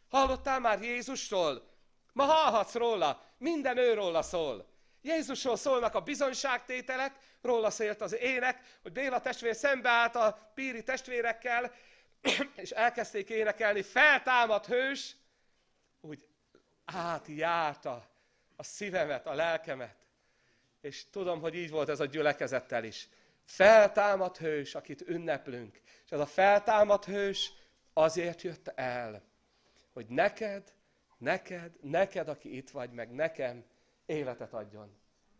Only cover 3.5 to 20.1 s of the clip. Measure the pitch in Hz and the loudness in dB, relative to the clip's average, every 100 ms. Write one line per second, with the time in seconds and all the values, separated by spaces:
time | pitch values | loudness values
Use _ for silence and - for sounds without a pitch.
3.5 | 320 269 247 247 220 190 165 151 175 151 | -2 0 2 2 2 2 0 0 -2 -4
4.5 | 104 - _ _ _ 269 320 247 254 262 | -6 -12 _ _ _ -4 -2 -2 -4 -2
5.5 | 214 294 262 226 190 170 277 277 254 277 | -2 0 2 0 -2 -4 -2 -2 -2 -2
6.5 | 247 - 254 247 262 269 - _ _ 247 | -4 -4 -8 -6 -4 -4 -8 _ _ -2
7.5 | 233 214 196 214 208 190 226 247 254 254 | 0 0 0 -4 -4 -6 -4 -2 0 -2
8.5 | 254 - - - 170 269 247 262 - 233 | -4 -10 -20 -12 -6 -2 -2 -4 -4 -4
9.5 | 220 277 262 247 233 233 240 214 - - | 0 0 2 2 4 2 2 2 0 -10
10.5 | - 269 233 214 262 - 247 233 226 247 | -8 -8 -6 -6 -6 -4 -2 -2 -2 -2
11.5 | 240 247 - - _ _ _ 277 - - | -2 -4 -10 -20 _ _ _ -2 -2 -4
12.5 | - 185 - 240 240 208 208 196 220 214 | -10 -8 0 0 0 -6 -6 -4 -2 -2
13.5 | 214 214 208 196 254 302 277 - 247 226 | 0 0 0 0 6 6 6 4 4 4
14.5 | 208 - 247 269 269 - - _ _ _ | 2 0 -2 -2 -4 -10 -16 _ _ _
15.5 | _ _ _ _ _ 156 151 _ _ _ | _ _ _ _ _ -18 -18 _ _ _
16.5 | _ _ _ - 175 170 156 - 151 160 | _ _ _ -12 -6 -4 -6 -6 -4 0
17.5 | 170 156 143 147 120 - _ _ _ _ | 2 0 -4 -8 -10 -14 _ _ _ _
18.5 | - 202 - 208 180 156 131 160 143 170 | -18 -14 -10 -4 -2 -2 -4 -4 -2 0
19.5 | 160 160 131 113 _ _ | -2 -6 -10 -12 _ _